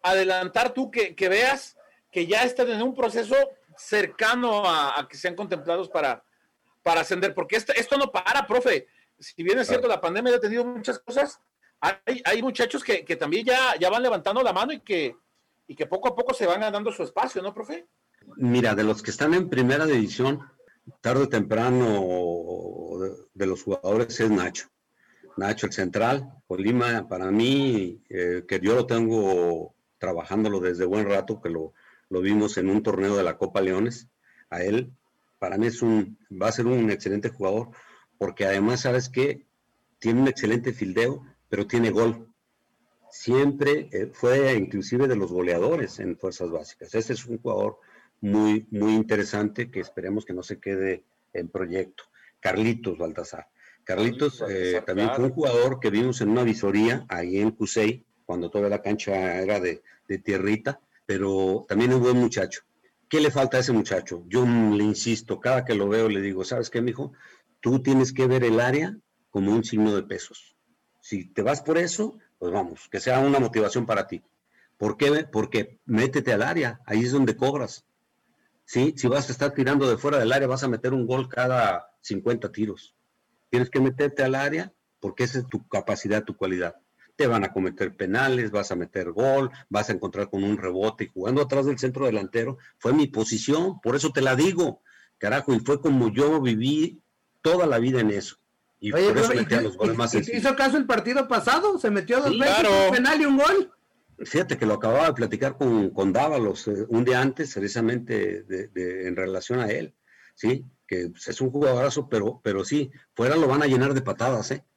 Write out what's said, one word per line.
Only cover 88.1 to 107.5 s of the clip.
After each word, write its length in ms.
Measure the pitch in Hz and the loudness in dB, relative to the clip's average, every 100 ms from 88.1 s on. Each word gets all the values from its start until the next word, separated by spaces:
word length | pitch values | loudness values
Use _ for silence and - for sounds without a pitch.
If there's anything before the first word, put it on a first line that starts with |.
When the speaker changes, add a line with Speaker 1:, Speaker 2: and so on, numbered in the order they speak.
| 110 135 127 110 | 0 2 0 0
Speaker 2:
vas 200 | 104 98 | -2 -4
a 40 | 90 | -6
meter 340 | 87 98 87 | -4 -6 -4
gol, 400 | 85 135 135 131 131 - | 0 2 2 0 -6 -6
vas 180 | 104 107 | -4 -2
a 40 | |
encontrar 360 | 95 - 95 101 | -4 -4 -6 -4
con 160 | 98 | -2
un 140 | 98 104 | 0 -2
rebote 460 | 92 92 107 - | -2 -2 -2 -2
y 20 | 104 | -10
jugando 340 | - 101 135 | -6 -2 0
atrás 240 | 139 139 | 2 2
del 140 | 139 131 | 0 0
centro 260 | 131 127 | -4 -2
delantero. 540 | 135 110 95 117 117 131 - _ | -2 -2 -2 -4 -4 -8 -16 _
Fue 160 | 120 | 2
mi 140 | 147 143 | 2 2
posición, 720 | 110 107 110 113 151 185 185 | 0 -2 -2 0 0 0 -2
por 160 | 113 139 | -2 0
eso 160 | 151 | 0
te 80 | 139 | 0
la 160 | 131 127 | 2 4
digo, 460 | 170 175 165 - _ - _ _ | 2 2 -2 -2 _ -20 _ _
carajo, 380 | 101 135 - | -2 -2 0
y 60 | 117 | 0
fue 200 | 123 139 | 2 0
como 320 | 156 135 113 | 2 4 2
yo 300 | 104 143 156 | 2 2 2
viví 580 | 127 110 127 151 165 - _ _ _ _ | 2 0 0 0 0 -4 _ _ _ _
toda 260 | 160 180 165 | 0 2 4
la 120 | 117 | 2
vida 220 | 123 131 | 2 2
en 100 | 107 | 2
eso. 260 | 101 - - _ _ _ _ | 0 -6 -18 _ _ _ _
Y 120 | 104 | -2
Speaker 3:
Oye, 160 | 147 202 | 2 4
Speaker 2:
por 80 | 214 | 4
eso 100 | 226 | 2
Speaker 3:
profe, 60 | |
¿y 80 | 247 | 2
Speaker 2:
metía 140 | 220 120 | 0 0
Speaker 3:
te, 60 | |
Speaker 2:
los 120 | 113 92 | 0 0
goles 160 | 110 | 0
Speaker 3:
y, 20 | 113 | 0
Speaker 2:
más 160 | 117 | 0
Speaker 3:
y 60 | 107 | -2
te 60 | |
Speaker 2:
sencillos. 200 | - - | -2 0
Speaker 3:
hizo 120 | 262 262 | 0 2
caso 200 | 269 294 | 2 2
el 80 | |
partido 420 | 262 233 233 262 262 | 2 0 2 0 0
pasado? 520 | 233 - 294 415 392 | 0 2 2 2 2
Se 120 | 220 | 0
metió 300 | 202 - 247 | 0 2 2
dos 120 | 285 | 2
Speaker 2:
Sí, 80 | 220 | 2
Speaker 3:
veces, 160 | 262 208 | 4 4
Speaker 1:
claro. 320 | 214 196 190 | 6 6 6
Speaker 3:
un 60 | |
penal 280 | 247 262 311 | 4 4 4
y 20 | |
un 140 | 294 269 | 4 6
gol. 340 | 349 392 370 _ _ _ _ - | 6 4 0 _ _ _ _ -18
Speaker 2:
Fíjate 400 | - - - - | -4 -2 0 0
que 80 | 107 | 0
lo 80 | |
acababa 320 | 104 110 123 160 | 2 2 4 4
de 80 | |
platicar 420 | 123 117 104 135 - | 2 -2 0 -2 0
con, 340 | 135 113 98 | 2 4 2
con 220 | - 98 | 2 2
Dávalos, 560 | 98 147 147 107 98 - | 2 2 2 0 -2 -4
eh, 160 | 101 110 | -4 0
un 140 | 117 | 2
día 200 | 127 127 | 2 2
antes, 320 | 135 131 139 | 2 0 -6